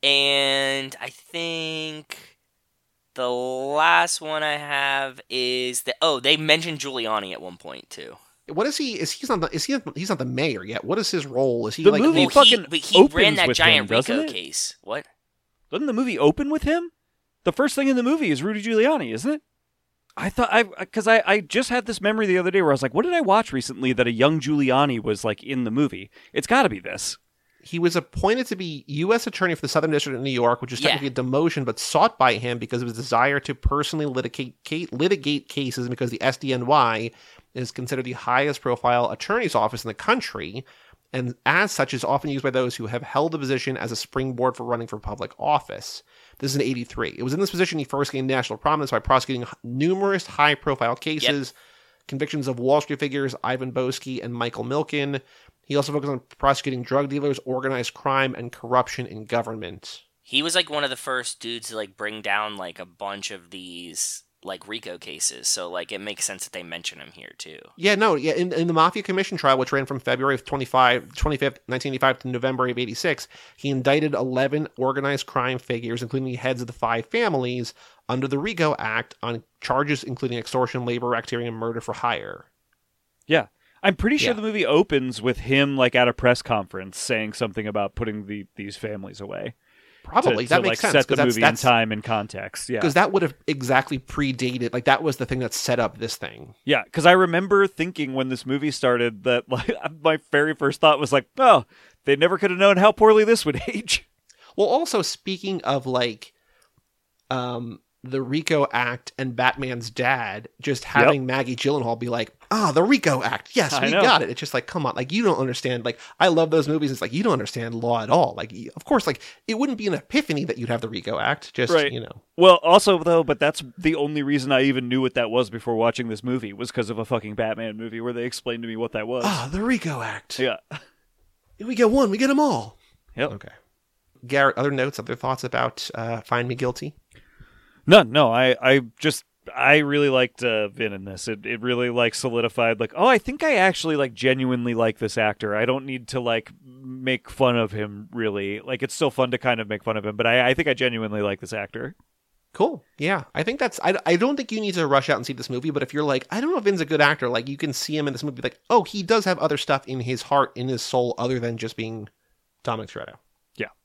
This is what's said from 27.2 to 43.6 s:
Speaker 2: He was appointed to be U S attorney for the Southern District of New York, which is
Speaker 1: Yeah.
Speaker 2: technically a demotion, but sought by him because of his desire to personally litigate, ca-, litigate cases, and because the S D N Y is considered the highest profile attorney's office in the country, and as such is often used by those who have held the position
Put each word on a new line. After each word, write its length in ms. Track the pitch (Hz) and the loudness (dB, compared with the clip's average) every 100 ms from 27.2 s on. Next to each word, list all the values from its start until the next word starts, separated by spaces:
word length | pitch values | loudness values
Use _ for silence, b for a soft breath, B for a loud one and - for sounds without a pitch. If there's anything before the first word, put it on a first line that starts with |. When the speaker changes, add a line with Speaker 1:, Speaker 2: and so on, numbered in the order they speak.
| _ _ _ _ - | _ _ _ _ -8
Speaker 2:
He 140 | 170 | 0
was 160 | 170 170 | 2 0
appointed 500 | 156 - 196 240 254 | -4 -2 0 0 -2
to 100 | 196 | -6
be 260 | 180 147 - | -6 -10 -8
U 260 | 123 180 | -4 2
S 120 | 226 226 | 2 0
attorney 300 | - 185 156 | -2 -2 0
for 60 | |
the 80 | 139 | 0
Southern 200 | 156 156 | 0 2
District 260 | 147 143 127 | 0 0 -4
of 40 | |
New 80 | 135 | -2
York, 320 | 123 120 120 | 2 2 2
which 120 | 123 | -2
is 80 | 123 | -2
Speaker 1:
Yeah. 80 | 143 | 0
Speaker 2:
technically 160 | 123 139 | 0 -2
a 180 | 127 127 | -2 0
demotion, 380 | 131 165 156 | 2 2 0
but 160 | 123 117 | -4 -4
sought 400 | - 156 214 - | -2 2 2 4
by 140 | 131 | 2
him 240 | 104 123 120 | 2 -2 -6
because 240 | 113 120 | -4 -4
of 80 | 123 | -4
his 80 | 113 | -6
desire 420 | 123 117 131 143 | 0 2 4 2
to 160 | - 135 | -4 -4
personally 500 | - 143 147 156 147 | -2 0 -2 -2 -2
litigate, 500 | 127 - - 127 - - | -4 -6 -8 -12 -12 -8
ca-, 200 | 156 175 | -8 -6
litigate 560 | 127 170 190 135 143 - | -2 0 2 0 -2 -4
cases, 380 | - 135 123 123 | -6 -4 -4 -6
and 40 | |
because 220 | 123 123 | -4 -4
the 100 | 120 | 0
S 140 | 135 131 | -2 -2
D 140 | 135 | -2
N 120 | 127 123 | -2 2
Y 420 | 151 120 110 113 b b b b 123 | 4 4 0 -4 b b b b -10
is 160 | 123 | -8
considered 320 | - 127 135 | -8 -6 -6
the 80 | 123 | -6
highest 460 | 117 - 127 147 135 | -8 0 2 2 -2
profile 480 | 131 120 127 120 120 | -2 0 2 2 0
attorney's 460 | - - 220 220 113 | -4 -4 -2 0 0
office 280 | 110 110 110 | 0 -2 -10
in 20 | |
the 60 | |
country, 720 | 104 - 247 - - 82 110 - b b b _ | -6 0 0 -2 -10 -10 -12 -14 b b b _
and 220 | 131 127 123 120 | -6 -6 -2 0
as 260 | 165 208 | 2 2
such 220 | - 139 | 0 -2
is 100 | 131 | -2
often 260 | - 139 156 | 0 0 -2
used 140 | 139 | -2
by 60 | 135 | -2
those 260 | 127 123 - | 0 -2 -4
who 120 | 107 | -8
have 140 | 117 | -8
held 280 | 147 135 160 | -4 -2 0
the 80 | 160 | -2
position 380 | 135 135 | -2 -2